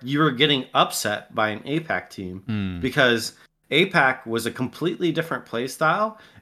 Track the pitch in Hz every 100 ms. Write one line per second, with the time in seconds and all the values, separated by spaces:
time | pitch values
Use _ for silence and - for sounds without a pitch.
0 | 120 143 156 123 151 143 127 135 175 -
1 | 110 104 - 110 107 104 - 151 160 90
2 | - - 92 92 - 107 95 90 131 127
3 | 127 117 - - _ _ _ 139 190 175
4 | 135 127 - 113 113 - 127 - 160 -
5 | 180 156 160 127 - 117 131 - 160 180
6 | 220 220 - -